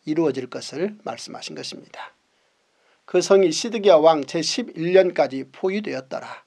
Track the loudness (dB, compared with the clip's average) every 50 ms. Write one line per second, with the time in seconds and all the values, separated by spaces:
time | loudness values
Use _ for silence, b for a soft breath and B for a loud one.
0 | _ -4 -2 0 0 0 0 -2 -8 -10 -12 -12 -12 -10 -8 -6 -6 -6 -6 -10
1 | _ -12 -12 -12 -14 -16 -16 -14 -14 -14 -12 -12 -12 -12 -14 -16 -18 _ -18 -18
2 | -18 -18 _ _ _ _ _ _ _ _ _ _ _ _ _ _ _ _ _ _
3 | _ -2 0 0 4 6 6 6 6 4 2 -2 -6 -6 -6 0 4 6 6 8
4 | 8 6 4 4 0 -4 -6 -4 -4 -4 -4 -4 -6 -6 -6 -6 -4 4 4 4
5 | 4 4 2 0 0 0 0 -8 -10 -10 _ -6 -4 -4 -4 -2 -4 -6 -8 -8
6 | -10 -10 -12 -12 -12 -12 -16 -18 _